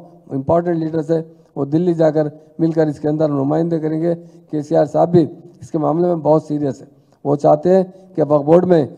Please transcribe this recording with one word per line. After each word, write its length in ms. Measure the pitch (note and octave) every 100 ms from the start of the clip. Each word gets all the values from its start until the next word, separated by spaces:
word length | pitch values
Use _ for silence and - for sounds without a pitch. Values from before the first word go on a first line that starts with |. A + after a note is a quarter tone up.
| - - -
important 440 | C#3 C3+ E3+ F3 E3
लीडर्स 340 | D#3+ D#3+ D3+
हैं, 120 | E3 E3 - _ D3
वो 100 | C#3
दिल्ली 260 | D#3+ F3+
जाकर 380 | D#3+ D#3+ D3+ D3+ - - -
मिलकर 300 | D#3+ D#3+ D#3
इसके 180 | C#3+ D3+
अंदर 220 | D3+ D#3
नुमाइंदे 500 | C#3 C3+ D#3 E3+ D#3+
करेंगे। 340 | D#3 D#3+ E3+ E3+
केसीआर 680 | - - _ D3+ C#3+ D#3+ D3+
साहब 220 | D3+ E3
भी 120 | E3+ D3 - - -
इसके 160 | - D#3+
मामले 300 | D3 D#3+ F3
में 140 | E3+
बहुत 260 | D3 D#3 D3+
serious 340 | D3 C#3+ -
है, 60 | - _ _ _ C#3
वो 100 | C#3+
चाहते 340 | D#3 D3+ F3+
हैं 440 | F#3+ F#3 - - -
कि 60 |
वक्फ 220 | C#3+ D3+ C#3+
बोर्ड 200 | E3+ F3+
में 300 | E3+ A#2